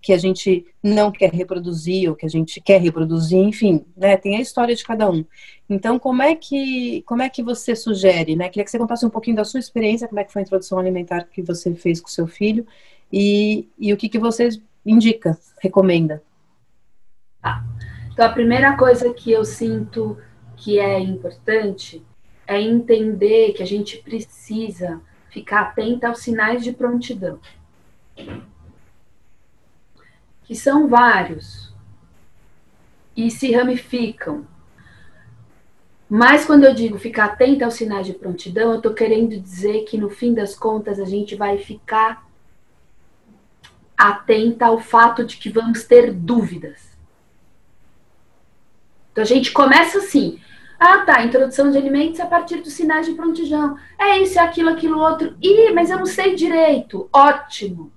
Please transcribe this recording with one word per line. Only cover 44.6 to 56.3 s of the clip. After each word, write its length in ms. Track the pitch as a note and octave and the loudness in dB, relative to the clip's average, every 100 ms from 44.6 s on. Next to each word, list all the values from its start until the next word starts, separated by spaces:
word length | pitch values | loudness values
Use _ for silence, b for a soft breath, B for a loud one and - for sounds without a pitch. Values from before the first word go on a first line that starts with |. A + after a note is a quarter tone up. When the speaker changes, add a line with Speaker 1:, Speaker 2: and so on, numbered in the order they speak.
| A#3+ | 2
Speaker 2:
ao 100 | A3+ | 2
fato 480 | - A#3+ A#3 - A3+ | 2 4 4 2 -8
de 120 | - | -8
que 120 | G#3+ | -4
vamos 340 | G#3+ A3+ A3+ - | -4 -2 -4 6
ter 280 | A#3+ A#3 | 8 8
dúvidas. 800 | F3+ E3 A#3+ F3+ E3+ D3 - - - - _ _ _ _ _ _ _ - _ _ _ _ _ _ _ _ _ _ - - | -2 -2 -2 -2 -8 -16 -20 -20 -20 -20 _ _ _ _ _ _ _ -20 _ _ _ _ _ _ _ _ _ _ -20 -12
Então, 80 | - | -6
a 60 | G#3+ | 2
gente 240 | C4 B3+ | 2 2
começa 480 | - C#4 D4 E4 G4 | 2 6 6 4 -2
assim, 420 | - C#4+ E3+ - B B B B | 0 0 0 -6 B B B B
"Ah, 260 | F4 G4 G4 | 6 6 6
tá, 180 | B3+ | 2
introdução 460 | A#3 B3+ C4 C4 C#4+ | 4 2 2 2 2
de 80 | C#4 | 2
alimentos 420 | C#4 C#4 D#4+ E4 | 0 0 -2 -4
a 60 | F4 | -2
partir 320 | E4+ E4 E4+ | -2 -2 -10
dos 160 | D#4 | -10
sinais 320 | C#4+ D#4 D#4 E4 | -4 -2 0 -2
de 80 | |
prontidão. 640 | D#4 E4 E4 D4+ D4+ D4 C#4+ B B | -4 -4 -4 -4 -2 -2 -6 B B
É 200 | G4+ G4 | 2 2
isso, 220 | F#4+ F4+ | 2 2
é 20 | |
aquilo, 280 | E4+ E4+ E4 | 0 2 0
aquilo 300 | E4 D#4+ D#4 | 0 -2 2
outro. 380 | D#4+ D#4+ D#4 - | 0 0 -6 -2
Ih, 320 | F#4 G#4+ A4+ | 4 6 6
mas 200 | E4+ E4+ | 4 0
eu 80 | F#4 | -2
não 60 | F#4 | -4
sei 300 | - F#4+ | -2 0